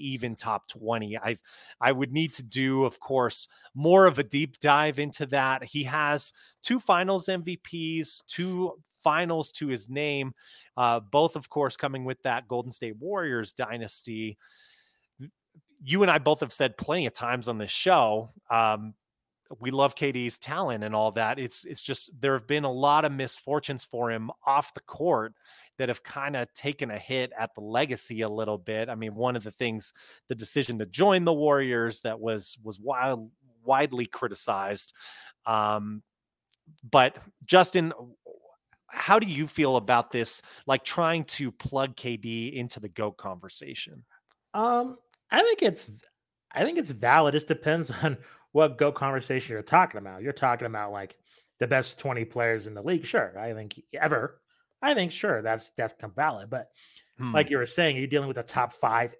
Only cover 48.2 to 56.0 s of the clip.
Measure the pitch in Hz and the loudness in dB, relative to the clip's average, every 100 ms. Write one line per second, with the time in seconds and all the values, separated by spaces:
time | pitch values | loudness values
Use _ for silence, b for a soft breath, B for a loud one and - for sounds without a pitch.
48.2 | B B B 151 156 123 147 - 139 135 | B B B 4 4 4 0 2 -2 -2
49.2 | 131 127 - 110 107 165 180 104 98 92 | -2 -4 -4 -8 4 4 4 0 -12 -10
50.2 | 123 139 131 120 120 110 104 101 98 _ | -8 0 0 0 -2 -6 -6 -8 -10 _
51.2 | b b b _ 120 131 127 - 139 120 | b b b _ 0 0 0 -6 -6 -4
52.2 | 113 123 117 113 104 104 127 175 175 214 | -4 -2 0 -2 -6 -8 -2 -2 0 -2
53.2 | 101 95 113 110 107 - - - 156 135 | -2 -4 -8 -8 -12 -16 -14 -2 0 0
54.2 | 123 - _ _ _ _ 269 262 175 - | -2 -8 _ _ _ _ 0 2 0 -2
55.2 | 208 120 110 113 - - 113 - | -2 0 0 -4 -4 -6 -6 -6